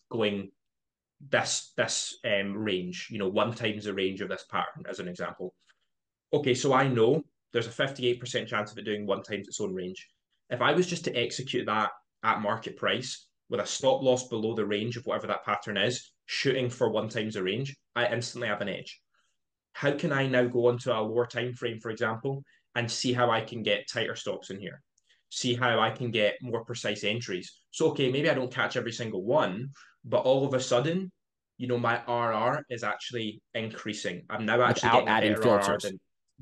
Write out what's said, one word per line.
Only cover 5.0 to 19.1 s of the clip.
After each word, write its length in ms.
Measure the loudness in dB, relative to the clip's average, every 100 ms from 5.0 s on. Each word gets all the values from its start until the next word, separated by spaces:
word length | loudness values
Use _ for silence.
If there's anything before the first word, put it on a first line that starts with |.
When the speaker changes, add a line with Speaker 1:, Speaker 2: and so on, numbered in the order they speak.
| -8
Speaker 1:
example. 480 | -6 -8 -8 -12 -12 _ _ _ _ _ _ -2
Okay, 220 | 0 2
so 180 | 2 4
I 160 | 4 4
know 340 | 6 6 4 0 _ _
there's 140 | -2 -2
a 40 |
fifty-eight 480 | -2 -2 0 0 0
percent 300 | -2 -4 -2
chance 240 | -4 -4
of 60 | -6
it 60 |
doing 220 | -4 -2 0
one 160 | -2
times 240 | -2 -8 -6
its 140 | -6
own 140 | -4
range. 340 | -4 -6 -10 -16 _ _ _ -6
If 140 | 0
I 100 | 4
was 140 | 4 2
just 180 | 0
to 100 | -2
execute 520 | 0 -2 -4 -4 -2 0
that 240 | 0 0 -4 _ _
at 160 | 0 2
market 360 | 0 -2 -4 -4
price 500 | 0 0 -4 -10 _ _ -6
with 100 | -4
a 60 | -2
stop 360 | 0 2 4
loss 260 | 4 2 2
below 260 | -2 0
the 100 | 0
range 320 | 0 0 -2 -6
of 80 |
whatever 220 | -4 -4 -2
that 180 | -4
pattern 320 | -2 -2 -2 0
is, 340 | 0 0 -8 _ -8
shooting 440 | -2 0 2 0
for 200 | 0 0
one 180 | 0 -2
times 240 | -4 -4
the 80 | -2
range, 340 | -2 -2 -4 -10 _
I 120 | 0 0
instantly 420 | 0 -4 -4 -4
have 140 | -2
an 80 | -4
edge. 300 | -6 -10 -18 _